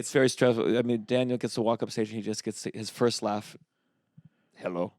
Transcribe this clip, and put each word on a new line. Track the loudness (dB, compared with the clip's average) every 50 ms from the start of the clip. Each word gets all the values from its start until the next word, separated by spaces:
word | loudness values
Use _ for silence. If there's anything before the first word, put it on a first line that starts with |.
it's | -10 0
very | 2 4 4 4
stressful. | 4 4 4 4 4 4 2 2 2
I | 2
mean, | 2 2 0 -2 0
Daniel | 0 0 0 2 2 0
gets | -2 -2 -4 -2
to | 0
walk | 0 0 0 0 -2
up | -6
stage | -2 -4 -4 -2
and | -4
he | -8 -6
just | -4 -6 -6 -6
gets | -8 -8 -6 -8 -10 -8
his | -8 -10 -10
first | -2 2 2 2 2 0
laugh. | -2 -2 -2 -4 -6 -8 -18 -20 _ _ _ _ _ _ _ _ _ _ _ -20 _ -20 _ _ _ _ _
Hello. | _ -8 -6 -4 -2 -4 -4 _